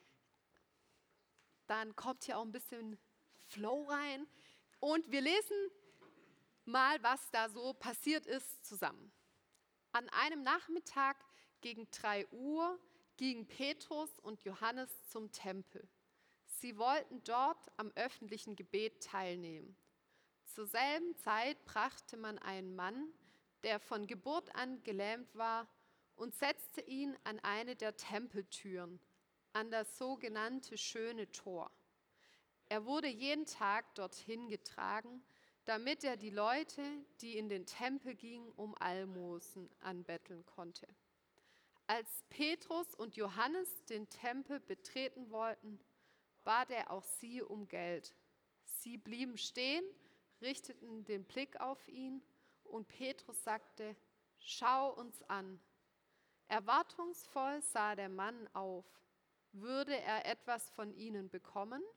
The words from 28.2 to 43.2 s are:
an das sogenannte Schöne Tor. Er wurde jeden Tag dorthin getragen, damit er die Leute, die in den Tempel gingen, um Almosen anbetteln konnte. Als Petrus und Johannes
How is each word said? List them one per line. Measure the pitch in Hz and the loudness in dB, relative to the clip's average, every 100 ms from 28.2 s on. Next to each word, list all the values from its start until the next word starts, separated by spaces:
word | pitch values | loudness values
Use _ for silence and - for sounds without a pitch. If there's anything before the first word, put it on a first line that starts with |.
| 240 202 190 - 196 185 175 180 _ _ _ _ _ | -2 -6 -6 -8 -6 -6 -6 -12 _ _ _ _ _
an | 214 226 | -2 0
das | 220 214 - | 0 0 -2
sogenannte | 254 262 240 214 226 262 - 214 | -2 -2 -2 -2 0 -2 -4 -4
Schöne | - 226 226 226 196 | -4 -2 -2 -2 -4
Tor. | - 196 175 - - _ _ _ _ - - _ _ - | -6 -6 -4 -6 -10 _ _ _ _ -20 -20 _ _ -2
Er | 214 | 0
wurde | 220 302 302 | 2 2 2
jeden | 220 269 302 | 0 2 2
Tag | 294 - 202 214 - - | 0 2 4 2 0 -6
dorthin | 185 - - 226 233 | -6 -6 -6 -6 -4
getragen, | 208 - - 190 214 233 254 - - - _ | -6 -6 -2 0 0 -2 -10 -16 -20 -20 _
damit | - 220 247 311 | -2 2 2 2
er | 277 240 | 2 0
die | 214 | 0
Leute, | 202 214 277 311 - 285 294 277 - | 4 6 6 2 -4 -6 -6 -10 -12
die | 233 214 | -6 -2
in | 214 | 0
den | 196 180 | -2 -4
Tempel | - 247 277 254 | -2 0 0 -4
gingen, | 220 233 240 233 | -8 -10 -12 -12
um | - 214 - | -8 -6 -2
Almosen | 180 185 190 185 175 170 - 190 175 - | 0 0 -2 -4 -6 -6 -8 -12 -14 -10
anbetteln | 185 180 170 170 - 170 - | -8 -6 -6 -6 -8 -16 -14
konnte. | - 175 - - - _ _ _ _ _ _ _ _ - | -12 -10 -12 -16 -20 _ _ _ _ _ _ _ _ 2
Als | 226 220 - - | 2 0 -6 -6
Petrus | - 302 339 - 339 339 | 2 2 2 0 -2 -2
und | - 220 | -6 -6
Johannes | 220 | -2